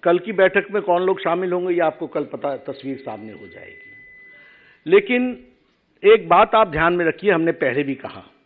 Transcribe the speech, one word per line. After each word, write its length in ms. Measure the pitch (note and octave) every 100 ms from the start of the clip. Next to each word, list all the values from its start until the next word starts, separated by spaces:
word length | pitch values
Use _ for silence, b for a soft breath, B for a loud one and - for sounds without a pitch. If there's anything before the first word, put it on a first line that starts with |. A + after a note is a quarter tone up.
कल 160 | F3+ F3
की 120 | F3
बैठक 400 | F#3+ F#3+ G3+ G3
में 100 | G3+
कौन 180 | F3+ F3
लोग 180 | F#3 F#3
शामिल 340 | F3 F3 F#3
होंगे, 200 | F3+ F3+
ये 60 | F3
आपको 280 | D#3+ D#3 D#3
कल 180 | D#3+ D3
पता, 320 | B2+ C#3+ C3+
तस्वीर 400 | - C3 C3+ C3
सामने 360 | - G#2+ A2
हो 140 | G2 F#2+
जाएगी। 480 | G2+ - - - - - - b b b b b b -
लेकिन 600 | F#3+ G3+ B3 B3 - - _ _ _ _ _
एक 260 | F#3+ A3 E3
बात 260 | F3 A3 A3
आप 120 | G#3+
ध्यान 260 | D3+ E3
में 120 | F3 E3
रखिए, 260 | D#3 G3+
हमने 200 | E3+ E3
पहले 320 | D#3 C#3 B2
भी 120 | C#3 C3
कहा 280 | - G2 F2 _